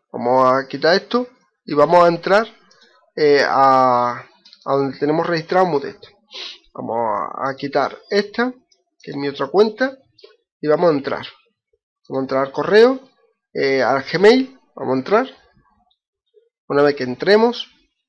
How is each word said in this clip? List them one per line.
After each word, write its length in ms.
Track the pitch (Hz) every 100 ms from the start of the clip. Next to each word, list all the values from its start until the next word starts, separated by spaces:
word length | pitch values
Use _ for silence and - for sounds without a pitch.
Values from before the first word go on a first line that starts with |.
| _
Vamos 400 | 120 117 131 127
a 140 | 131 135
quitar 280 | 135 156 190
esto 320 | - 247 247 _ _ _
y 100 | -
vamos 300 | 147 151 175
a 40 | 175
entrar, 400 | 170 175 202 226 _ _ _ _ _ _
eh, 300 | - 151 143 117
a, 800 | 117 135 131 131 123 123 123 - _ _ _
a 80 | -
donde 240 | 139 139 -
tenemos 280 | 147 156 170
registrado 400 | 165 160 185 180
Mudet. 320 | 147 - - - _ _ - - - _
Vamos 240 | - 120 113
a, 520 | 113 101 - - 135
a 60 | 135
quitar 420 | 139 139 123 - -
esta, 420 | 202 202 - 247 254 _ _ _ _
que 100 | -
es 60 | 143
mi 120 | 143
otra 200 | 135 135
cuenta, 500 | 190 220 214 269 269 _ _ - _ _ -
y 80 | 151
vamos 220 | 151 175
a 40 |
entrar. 320 | 143 135 110 - - _ _ _ _ _ _ -
Vamos 120 | 135
a 20 |
entrar 240 | 131 135 135
al 60 |
correo, 480 | 147 151 208 240 262 - _ _ _ _
eh, 300 | - 139 135
al 220 | 117 135
Gmail, 540 | - 165 208 254 262 - _ -
vamos 180 | 127
a 40 | 131
entrar. 300 | 131 214 262 - _ _ _ _ _ _ _ _ _ _ _ _ -
Una 140 | 143
vez 120 | 147
que 80 | 143
entremos, 640 | 127 123 160 214 240 233 - _ _ _